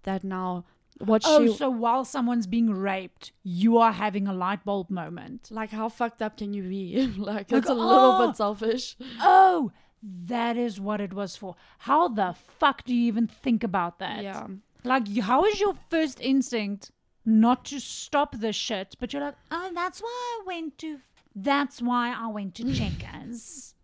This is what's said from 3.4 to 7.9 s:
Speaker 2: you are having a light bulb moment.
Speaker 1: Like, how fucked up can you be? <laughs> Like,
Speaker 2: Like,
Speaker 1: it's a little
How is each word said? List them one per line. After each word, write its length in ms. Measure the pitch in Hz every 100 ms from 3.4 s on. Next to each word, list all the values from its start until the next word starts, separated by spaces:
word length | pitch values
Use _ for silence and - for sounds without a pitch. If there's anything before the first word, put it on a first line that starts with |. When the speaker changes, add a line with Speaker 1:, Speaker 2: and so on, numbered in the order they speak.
Speaker 2:
you 340 | 196 175 220 233
are 140 | 226
having 340 | 196 214 202 196
a 60 |
light 300 | 185 180 202
bulb 260 | 208 202 180
moment. 600 | 185 156 170 - 247 -
Speaker 1:
Like, 200 | 220 220
how 180 | 214 220
fucked 320 | - 233 226
up 160 | 214 214
can 160 | 202
you 100 | 202
be? 420 | 185 196 185 240 262
<laughs> 40 | 196
Like, 340 | 202 214 196
Speaker 2:
Like, 0 |
Speaker 1:
it's 180 | 247 233
a 40 |
little 180 | 247 226